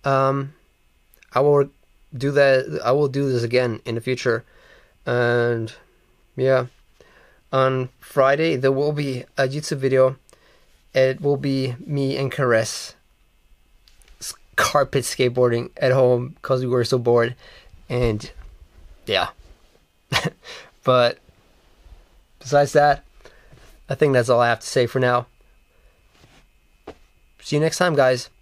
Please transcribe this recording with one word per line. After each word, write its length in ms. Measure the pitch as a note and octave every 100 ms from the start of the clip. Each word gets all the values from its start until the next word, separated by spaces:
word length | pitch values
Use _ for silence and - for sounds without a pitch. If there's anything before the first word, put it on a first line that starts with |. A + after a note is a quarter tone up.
| C#3+
Um, 480 | C3+ C3+ C#3 C#3 - _ _ _ _ _ _ _
I 80 | -
will 280 | D3 C#3+ C#3 _ _ _ _ B2+
do 160 | C#3
that. 500 | C#3 C#3 C3 - -
I 80 | A#2
will 160 | C#3 D3
do 220 | C3+ C#3
this 120 | B2
again 380 | A#2 B2 B2 A2 -
in 100 | A#2
the 60 |
future. 420 | B2+ B2+ B2+ A2+ - _ _ - _ _ -
And 680 | B2 A#2+ B2 A#2+ A#2 A2 - _ _ _ _ _ -
yeah, 320 | C3 C3 B2+ _ _ _ - _ _ _ _
on 380 | C3+ C3 C3 B2+ _
Friday, 560 | - C#3+ C3 C#3+ E3 C#3
there 160 | C3+
will 220 | C3+ D3
be 320 | D3 C#3+ B2+ - -
a 100 | C3+
YouTube 300 | C#3+ - C#3+
video. 380 | C3+ C3 C3 C3 _ _ _ _ _ _ _
It 280 | C3 C3 C3
will 160 | C#3+ C#3
be 380 | C#3 C3+ C3 B2 -
me 320 | C#3+ C3+ C#3
and 140 | C3+
Caress 640 | - C3 A2+ A2+ - - - _ _ _ _ _ _ _ _ _ _ _ -
s-, 140 | - - _ -
carpet 480 | - D3 C3+ C#3
skateboarding 680 | A#2+ - B2 B2+ B2 A#2 A#2+ -
at 140 | C3
home 440 | C3 B2+ B2 B2+ -
'cause 200 | - C3
we 60 | B2+
were 180 | B2 A2+
so 120 | B2+
bored. 380 | A#2+ A#2+ A#2 B2+ - - - - -
And 420 | B2 A#2+ G#2+ - - - - - - - - -
yeah. 240 | F#2+ - - - - _ _ _ _ _
<laughs> 60 | - - - - - - _
But 360 | - B2+ A#2+ - _ _ _ _ _ _ - - _ _ _ _
besides 320 | B2 C#3+ C#3+
that, 320 | D3 D3 C#3+ _ _ - - _ - - - -
I 60 | B2+
think 180 | D3
that's 160 | C3 A#2+
all 100 | A#2+
I 80 | A#2+
have 140 | A#2
to 60 | -
say 200 | - B2
for 120 | C3+
now. 280 | B2+ B2 B2 _ _ _ _ _ _ _ _ _ _ _ _ _ _ _ - - _ _ _ _
See 160 | - D3
you 20 |
next 160 | D#3 -
time, 160 | F3+
guys. 360 | D3 C3 B2+ - _